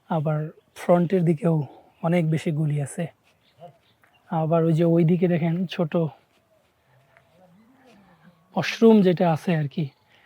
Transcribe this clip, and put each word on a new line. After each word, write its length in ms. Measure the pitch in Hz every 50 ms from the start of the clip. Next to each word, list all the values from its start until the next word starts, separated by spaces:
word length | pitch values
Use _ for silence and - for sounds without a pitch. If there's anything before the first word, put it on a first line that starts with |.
| _ -
আবার 400 | 185 160 147 156 156 151 156 156 - - _ _ -
ফ্রন্টের 500 | - - - 175 175 175 156 196 185 170
দিকেও 380 | 175 165 143 - 165 165 156 135 - - - _ _ _ -
অনেক 280 | - 165 175 180 160 156
বেশি 220 | 160 143 - 180
গুলি 300 | 151 147 156 147 147 147
আছে। 260 | 139 - - - 170 - _ _ _ _ _ _ _ _ _ - 170 170 - _ _ _ _ _ _ _ _ _ _ -
আবার 340 | 175 160 160 156 170 170 160
ওই 100 | 165 165
যে 120 | 156 170
ওই 180 | 165 165 170 175
দিকে 240 | 160 185 165 185
দেখেন 380 | 170 175 151 165 165 165 180 190
ছোট 300 | - - - 175 151 -
ওয়াশরুম 3000 | 175 165 147 - _ _ _ _ _ _ _ _ _ _ _ _ _ _ _ 131 _ _ _ _ _ _ _ 160 175 185 175 175 208 226 233 269 262 254 254 220 202 190 180 170 _ _ - _ _ _ _ - 190 151 - - - 226 226 220 214
যেটা 320 | 180 185 175 165 185 170 160
আছে 220 | 139 - 196 170
আর 120 | 156 151
কি, 220 | 139 - - 151 135 _ _ _ _ _ _ _